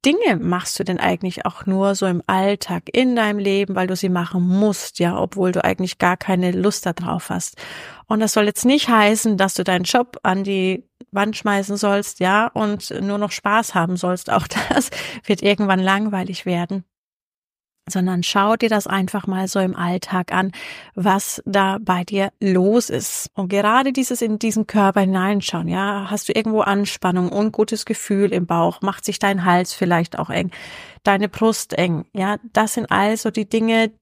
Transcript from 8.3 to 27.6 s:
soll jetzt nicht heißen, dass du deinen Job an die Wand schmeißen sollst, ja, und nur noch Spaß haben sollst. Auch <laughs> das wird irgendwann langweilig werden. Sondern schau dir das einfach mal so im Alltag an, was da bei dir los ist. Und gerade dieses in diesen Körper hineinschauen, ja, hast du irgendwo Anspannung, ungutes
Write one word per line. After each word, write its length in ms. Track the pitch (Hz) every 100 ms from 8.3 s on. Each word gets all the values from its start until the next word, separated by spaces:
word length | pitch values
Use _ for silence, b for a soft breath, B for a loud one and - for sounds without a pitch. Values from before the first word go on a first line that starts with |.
soll 120 | - 208
jetzt 200 | - 247
nicht 240 | 285 269
heißen, 480 | 233 208 220 226 196
dass 160 | 190
du 100 | -
deinen 200 | 185 180
Job 340 | 180 254 247 -
an 200 | - 185
die 400 | 196 196 185 185 - _ -
Wand 260 | 196 208 214
schmeißen 400 | 220 202 196 202
sollst, 420 | 208 202 208 -
ja, 280 | 185 202 233
und 460 | - 214 208 - -
nur 160 | 196 202
noch 140 | 208
Spaß 420 | - 202 214 226
haben 240 | 185 170 180
sollst. 320 | 180 180 -
Auch 160 | - -
<laughs> 220 | - -
das 200 | - - B B B -
wird 160 | 202
irgendwann 380 | 202 202 202 185
langweilig 640 | 185 196 214 196 180 180 -
werden. 380 | 175 175 196 - _ _ _ _ _ _ _ _ _ -
Sondern 320 | 190 185 180
schau 360 | 175 208 202 226
dir 100 | 226
das 180 | 214 -
einfach 420 | 196 185 202 196
mal 200 | 185 190
so 120 | 196
im 160 | 185 -
Alltag 580 | 175 180 - 185 180
an, 180 | 185 190 B B B B
was 480 | - 190 196 - - -
da 320 | 196 190 196
bei 240 | 226 180
dir 280 | 175 202 196 _
los 480 | 196 185 190 226 -
ist. 420 | - - - -
Und 140 | - 185
gerade 460 | 202 208 240 269
dieses 280 | 262 254 247
in 180 | 226 214
diesen 280 | 226 214 214
Körper 340 | 220 196 196
hineinschauen, 680 | 190 190 185 202 - 170 170
ja, 380 | 180 196 202 196
hast 180 | 208 -
du 60 |
irgendwo 280 | 214 220 214
Anspannung, 720 | 196 202 202 - 185 180 180
ungutes 540 | 202 214 214